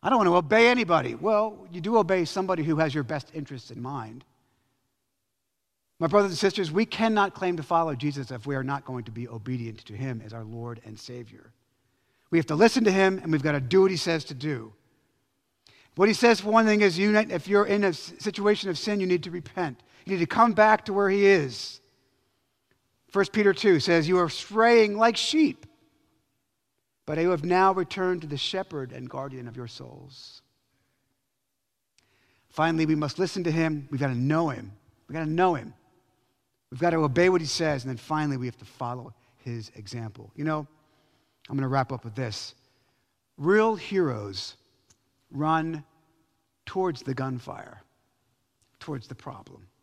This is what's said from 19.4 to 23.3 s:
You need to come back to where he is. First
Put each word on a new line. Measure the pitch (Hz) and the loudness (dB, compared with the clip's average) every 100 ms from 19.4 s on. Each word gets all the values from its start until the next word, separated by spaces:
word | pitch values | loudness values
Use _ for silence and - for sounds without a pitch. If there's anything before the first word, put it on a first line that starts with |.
| - - 165 123 _ _ - | -12 -6 -6 -8 _ _ -6
You | |
need | 185 | -2
to | 165 | -2
come | - 233 | 4 4
back | 202 214 214 - | 6 6 4 0
to | |
where | 196 202 | 0 2
he | 196 196 | 4 6
is. | 196 139 117 - - _ _ _ _ _ _ _ _ _ _ _ _ _ | 6 2 -6 -14 -16 _ _ _ _ _ _ _ _ _ _ _ _ _
First | 196 190 | -2 0